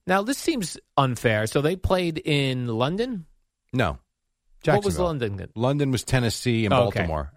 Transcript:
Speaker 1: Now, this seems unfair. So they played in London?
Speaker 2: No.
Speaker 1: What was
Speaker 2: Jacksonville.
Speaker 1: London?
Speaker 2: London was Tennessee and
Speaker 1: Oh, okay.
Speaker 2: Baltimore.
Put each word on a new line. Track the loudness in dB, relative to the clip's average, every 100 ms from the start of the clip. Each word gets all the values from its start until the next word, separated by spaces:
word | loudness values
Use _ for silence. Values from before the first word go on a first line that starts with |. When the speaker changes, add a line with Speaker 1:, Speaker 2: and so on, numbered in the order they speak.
| -2
Speaker 1:
Now, | 0
this | 0 -2
seems | -2 -2 -4 -10 _ 0
unfair. | 2 2 2 2 0
So | 0
they | 0
played | -2 0 0 0 -4
in | -2 0 0 -2 -4
London? | -2 -2 -2 -4 -6 -10 _ _ _ _
Speaker 2:
No. | -2 0 -2 _ _ _ _ _ -6
Speaker 1:
What | 2 2
was | 2 0
Speaker 2:
Jacksonville. | -2
Speaker 1:
London? | -2 -4 -6 -10
Speaker 2:
London | -2 0 2 0
was | 0
Tennessee | 2 2 2 0 0 0 2
and |
Speaker 1:
Oh, | 4 2
okay. | 0
Speaker 2:
Baltimore. | -2 -4 -6